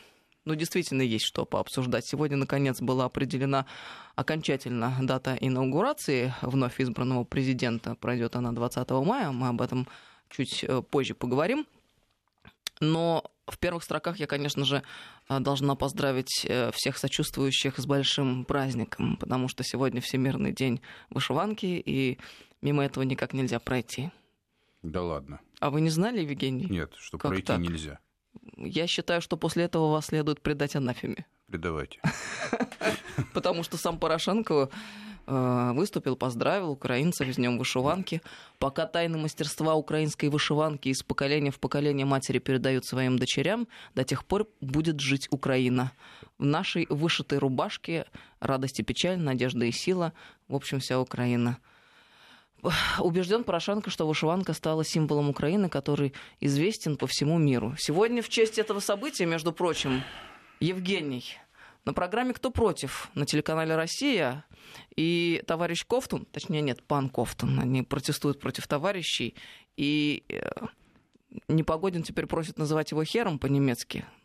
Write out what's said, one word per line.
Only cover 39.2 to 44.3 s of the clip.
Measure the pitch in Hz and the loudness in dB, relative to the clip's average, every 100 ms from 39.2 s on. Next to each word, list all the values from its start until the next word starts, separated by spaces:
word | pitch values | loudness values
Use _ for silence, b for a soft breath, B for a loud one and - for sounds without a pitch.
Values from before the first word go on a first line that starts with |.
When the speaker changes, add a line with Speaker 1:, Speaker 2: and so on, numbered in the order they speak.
| 156 - 151 - 156 156 | -2 -4 -6 0 2 4
Speaker 1:
украинской | 151 156 151 - 147 | 2 0 0 0 2
вышиванки | 147 - 151 156 143 135 | 2 2 2 2 0 -2
из | 135 | -2
поколения | - 147 139 151 143 | -2 0 2 2 2
в | - | 0
поколение | 139 147 147 139 135 | -2 2 2 2 2
матери | 139 - 127 | 2 2 0
передают | - 131 135 131 - | 2 2 2 0 0
своим | 123 127 127 | 0 2 4
дочерям, | 127 - 147 226 226 B B - | 2 0 0 0 -4 B B -2
до | |
тех | 131 135 | 0 -2
пор | - | 0